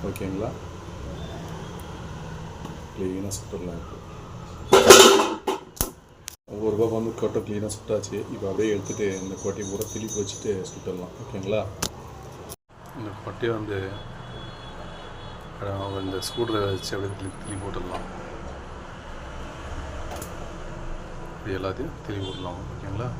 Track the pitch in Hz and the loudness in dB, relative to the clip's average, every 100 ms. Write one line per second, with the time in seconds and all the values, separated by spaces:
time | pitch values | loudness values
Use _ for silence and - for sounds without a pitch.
0 | 101 95 95 95 117 - - - - - | -2 -2 0 0 0 -2 -8 -8 -8 -8
1 | - - - - - - - - - - | -6 -6 -6 -6 -6 -6 -6 -8 -8 -8
2 | - 160 - - - - - - - - | -6 -6 -6 -6 -8 -8 -8 -8 -8 0
3 | 95 92 98 98 - 98 90 85 - - | 0 2 -2 -4 -4 -4 -4 -4 -6 -8
4 | - - - - - - - - - 392 | -10 -10 -10 -8 -8 -8 10 10 12 12
5 | - 403 - - - - - - - - | 12 12 6 0 -2 -2 -6 -4 -4 -4
6 | - - - - - 104 110 104 113 113 | -20 -16 -16 -16 -8 0 2 4 4 4
7 | 113 110 107 113 104 104 107 - - 107 | 0 0 2 2 0 -2 -2 -4 0 0
8 | 98 101 113 110 98 95 110 101 101 110 | 0 -4 -4 -4 -2 2 4 4 0 0
9 | 101 95 92 92 101 95 98 98 101 110 | 0 0 -4 -2 -2 -2 -4 -2 -4 -4
10 | 110 104 98 - 113 95 90 - - 90 | -4 -2 -2 -2 -2 -2 -2 -6 -6 -4
11 | 90 - 120 104 95 107 98 - - - | -6 -10 -8 -4 0 0 0 -4 -4 -4
12 | - - - - - - _ - - - | -12 -12 -12 -12 -12 -14 _ -18 -12 -8
13 | 107 98 107 95 123 110 107 98 95 101 | -8 -6 -8 0 2 2 0 -2 -2 -6
14 | - - - - - - - - - - | -8 -10 -10 -8 -10 -10 -10 -10 -10 -10
15 | - - - - - - 101 98 98 98 | -10 -10 -10 -10 -10 -6 -4 -2 -2 0
16 | 95 95 - 123 113 107 101 92 - 101 | 0 0 -2 0 4 4 4 2 0 -2
17 | 98 101 95 - - 95 98 92 90 92 | -2 -2 -6 -6 -6 -4 -2 -4 -4 -4
18 | 92 - - - - - - - - - | -6 -8 -8 -8 -8 -8 -10 -10 -10 -10
19 | - - - - - - - - - - | -10 -10 -8 -8 -8 -8 -6 -4 -4 -4
20 | - - - - - - - - - - | -4 -4 -6 -6 -6 -6 -6 -6 -4 -4
21 | - - - - 104 95 95 95 160 - | -6 -8 -8 -6 -2 0 2 0 -2 -4
22 | - 101 95 92 90 90 - - 92 98 | -4 -2 -2 -2 -4 -4 -6 -6 -4 -2
23 | 123 - | -2 -2